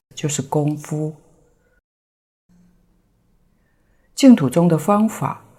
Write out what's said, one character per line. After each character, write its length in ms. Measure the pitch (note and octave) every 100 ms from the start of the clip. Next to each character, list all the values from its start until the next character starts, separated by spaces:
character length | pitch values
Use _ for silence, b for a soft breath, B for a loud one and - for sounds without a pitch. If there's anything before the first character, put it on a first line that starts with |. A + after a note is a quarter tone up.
| _
就 140 | - D#3
是 140 | C#3+
功 340 | C#3+ D#3 D3 D3+
夫。 380 | D3 D3+ D#3 D#3 _ _ _ _ _ _ _ _ _ _ _ _ _ _ F3+ _ _ _ _ _ _ _ _ _ _ _ _ _ _
净 220 | - C4+ A#3+
土 120 | C3+
中 200 | E3+ E3+
的 80 | D#3+
方 320 | C#3+ G3+ A3
法， 340 | - - - -